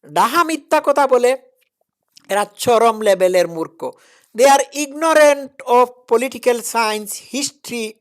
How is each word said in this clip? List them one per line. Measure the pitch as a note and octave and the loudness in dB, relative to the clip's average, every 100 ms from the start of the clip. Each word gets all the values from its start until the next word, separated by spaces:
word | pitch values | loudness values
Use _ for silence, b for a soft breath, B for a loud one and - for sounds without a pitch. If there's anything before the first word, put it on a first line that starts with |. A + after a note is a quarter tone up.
| - | -4
ডাহা | D3+ G#3+ D#4 | 0 0 0
মিথ্যা | E4 D#4 _ D#4 | -2 -4 _ -2
কথা | D4 C#4+ C#4 | 0 0 2
বলে, | B3+ B3 C4 _ _ _ _ _ _ _ _ _ | 2 2 -2 _ _ _ _ _ _ _ _ _
এরা | G3 | -4
চরম | G3+ _ - A3+ A3+ A3 | -4 _ 0 2 2 0
লেভেলের | G#3+ F#3+ F#3 F#3 E3+ | 0 2 2 2 0
মূর্খ। | E3 D#3 _ C3 - b b b G#3+ | -4 -10 _ -14 -14 b b b 0
They | C4+ | 4
are | C#4 C4 C#4+ | 4 0 -8
ignorant | D4 C#4+ D#4+ D#4 D4 C#4+ C4+ _ - | -10 -4 0 4 4 2 -4 _ 0
of | B3 B3 - _ | 2 2 -2 _
political | A3+ C4 B3+ B3+ A#3+ A3 | -2 -2 -4 -2 -2 -4
science, | A3+ A3 G#3+ G#3 - - | -4 -4 -4 -10 -16 -12
history। | B3 C#4+ _ - A#3+ A3 A3 | -8 -8 _ -14 -10 -10 -12